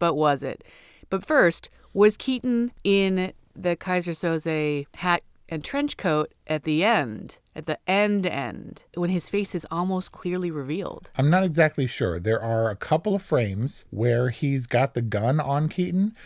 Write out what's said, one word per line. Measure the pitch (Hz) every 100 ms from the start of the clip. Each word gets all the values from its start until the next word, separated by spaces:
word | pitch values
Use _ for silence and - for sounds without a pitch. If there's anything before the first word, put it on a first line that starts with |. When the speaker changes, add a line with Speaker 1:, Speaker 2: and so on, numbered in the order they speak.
Speaker 1:
But | 170 147
was | 151 143
it? | 135 - - - - - -
But | 190
first, | - 302 180 - - - -
was | 190 214 -
Keaton | - 262 247 233 240 -
in | 202 196 190 185 185 - _
the | - 180 170
Keyser | 185 180 175 160
Söze | 170 165 165 156 151 147 143 -
hat | 180 175 - _ -
and | 160
trench | 139 277 285 -
coat | 185 151 151 _ -
at | 151
the | 156 156
end? | 202 208 127 107 - - _
At | -
the | 156 - -
end | 196 208 202 180
end, | - 120 - - - _ -
when | 175
his | 180 -
face | 202 196
is | 170 -
almost | 165 185 185 -
clearly | - 180 180 175
revealed? | 151 135 175 - - - -
Speaker 2:
I'm | 143
not | 180
exactly | 190 156 156 - 127
sure. | - 101 85
There | 101 113
are | 113 113 113
a | 101
couple | - 160 214
of | 196
frames | - 147 107 95 131 - -
where | 104 120 117 127
he's | - 143 135 123
got | 120 135
the | 123
gun | 113 104 113 151
on | 139 139 151
Keaton, | - 180 180 208 -